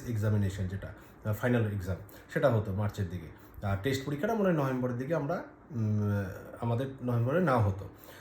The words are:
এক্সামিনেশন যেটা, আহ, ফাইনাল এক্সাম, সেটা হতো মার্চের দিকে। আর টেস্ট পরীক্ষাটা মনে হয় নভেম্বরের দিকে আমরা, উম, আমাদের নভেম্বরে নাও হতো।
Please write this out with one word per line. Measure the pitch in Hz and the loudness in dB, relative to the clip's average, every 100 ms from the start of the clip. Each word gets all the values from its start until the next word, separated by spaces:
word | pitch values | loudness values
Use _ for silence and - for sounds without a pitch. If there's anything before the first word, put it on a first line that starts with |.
| 127 | -2
এক্সামিনেশন | 107 107 104 98 92 92 | 0 2 4 2 0 -4
যেটা, | 98 98 | -4 -8
আহ, | - - - 107 | -12 -18 -10 -4
ফাইনাল | 104 127 120 107 | 0 2 4 2
এক্সাম, | 101 90 87 - - - | 0 -4 -6 -8 -18 -6
সেটা | 160 143 | 2 4
হতো | 113 98 | 4 2
মার্চের | 95 104 - 92 | 0 -2 -2 -4
দিকে। | 87 80 - - - 101 | -4 -10 -14 -18 -8 -4
আর | 98 | -2
টেস্ট | 135 135 | 0 -2
পরীক্ষাটা | 143 147 214 | -2 -2 0
মনে | 226 190 | 2 4
হয় | 160 | 4
নভেম্বরের | 135 127 123 120 | 2 0 -2 -2
দিকে | 131 | -2
আমরা, | 160 143 185 - - - | -2 0 -4 -6 -16 -10
উম, | 117 107 104 104 101 95 95 - - | -2 0 2 2 0 -2 -8 -12 -6
আমাদের | 113 117 135 - | -2 0 -2 -4
নভেম্বরে | 123 120 117 160 | -2 0 2 4
নাও | 175 127 | 4 4
হতো। | 101 92 - - - - | 4 2 -6 -16 -20 -20